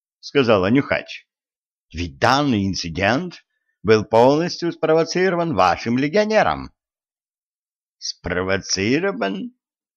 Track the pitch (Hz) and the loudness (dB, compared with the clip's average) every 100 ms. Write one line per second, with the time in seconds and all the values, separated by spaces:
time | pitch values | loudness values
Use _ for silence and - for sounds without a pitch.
0 | _ _ - 143 120 104 92 131 - 82 | _ _ -4 0 4 4 4 2 2 -4
1 | - - _ _ _ _ _ _ _ 80 | -6 -16 _ _ _ _ _ _ _ -10
2 | 87 67 117 135 147 107 98 87 85 82 | -10 0 2 2 2 0 -2 -4 -8 -2
3 | 98 127 180 - _ _ _ _ 180 220 | 0 0 -4 -12 _ _ _ _ 2 2
4 | - 190 185 147 170 - 170 156 156 160 | 2 4 4 4 -2 -4 -6 -2 2 2
5 | 165 180 185 175 170 107 92 85 117 123 | 0 0 0 0 0 2 2 2 -2 -2
6 | 147 170 214 220 127 71 67 _ _ _ | 0 0 2 2 2 -2 -8 _ _ _
7 | _ _ _ _ _ _ _ _ _ _ | _ _ _ _ _ _ _ _ _ _
8 | - - - 87 92 95 - 90 101 139 | -14 -12 -6 -4 -2 -4 -4 -4 0 0
9 | 196 196 196 196 240 - _ _ _ | -2 -4 -6 -6 -10 -16 _ _ _